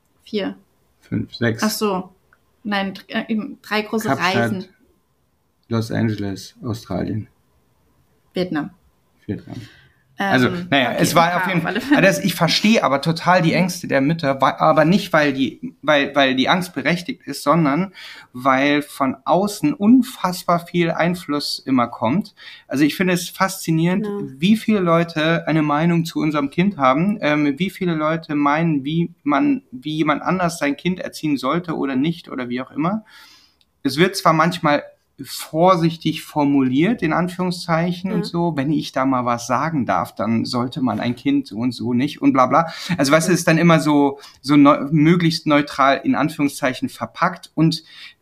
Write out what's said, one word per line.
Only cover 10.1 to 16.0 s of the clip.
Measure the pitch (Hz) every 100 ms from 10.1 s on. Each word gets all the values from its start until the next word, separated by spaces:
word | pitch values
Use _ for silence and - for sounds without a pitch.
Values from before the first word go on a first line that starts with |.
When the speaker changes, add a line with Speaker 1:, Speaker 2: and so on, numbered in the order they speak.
| -
Speaker 1:
Ähm, | 196
Speaker 2:
Also, | 131 120 90 -
naja, | 139 120
Speaker 1:
okay, | 110
Speaker 2:
es | 170
war | 156 170
Speaker 1:
ein |
paar | 175
Speaker 2:
auf | 185
jeden | 180
Speaker 1:
auf | 170
alle | 190
Speaker 2:
Fall, | 254
Speaker 1:
Fälle. | 285 185
Speaker 2:
das, | 190
ich | 208
verstehe | - 160 - 208 226
aber | 143 139
total | 165 165 170 185
die | 165
Ängste | 135 180 - -
der | 135
Mütter, | 139 165 135 131
wa-, | 165 -
aber | 156 156
nicht, | 156 202 -
weil | 160 147
die, | 135 135 - - -
weil, | 139 147